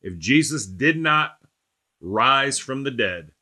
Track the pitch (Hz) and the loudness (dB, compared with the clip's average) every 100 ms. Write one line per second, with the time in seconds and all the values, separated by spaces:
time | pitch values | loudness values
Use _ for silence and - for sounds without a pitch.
0 | 98 87 82 143 156 151 101 92 143 160 | -10 -8 2 2 2 -4 -8 -2 0 2
1 | 160 151 151 - _ _ _ _ _ _ | 2 2 0 -6 _ _ _ _ _ _
2 | 85 107 120 135 139 131 - 135 139 120 | -6 2 4 4 2 -4 -6 -6 -6 -2
3 | 104 90 76 _ | -2 -2 -12 _